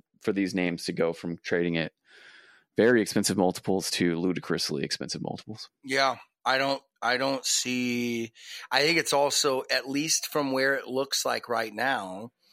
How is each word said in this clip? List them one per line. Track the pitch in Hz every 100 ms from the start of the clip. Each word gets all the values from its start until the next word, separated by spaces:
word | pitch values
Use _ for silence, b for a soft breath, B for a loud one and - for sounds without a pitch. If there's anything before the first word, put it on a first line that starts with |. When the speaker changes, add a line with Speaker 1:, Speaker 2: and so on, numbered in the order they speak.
| _ _
Speaker 1:
for | -
these | 98 92 95
names | 90 85 -
to |
go | 87 85
from | 85 87 85
trading | - 87 87 82
at | 78 - B B B B B B B -
very | 113 120
expensive | 98 110 101 98
multiples | 92 - - 95 -
to | - 87 82
ludicrously | 92 80 - 82 - 71
expensive | - - - 80
multiples. | - - - 110 - _
Speaker 2:
Yeah, | 135 135 135 120 - _ 120
I | 131
don't, | 139 135 - _
I | 113 123
don't | 135 135 -
see, | - 123 123 123 120 120 117 113 B B B B
I | 131
think | 151 165
it's | -
also, | 143 143 135 147 131 -
at | 131 127
least | 143 156 - -
from | 151 139
where | 131 135 135
it | -
looks | 131 135 - 127
like | 117 -
right | 113 113
now, | 104 131 123 95 92 117 _ b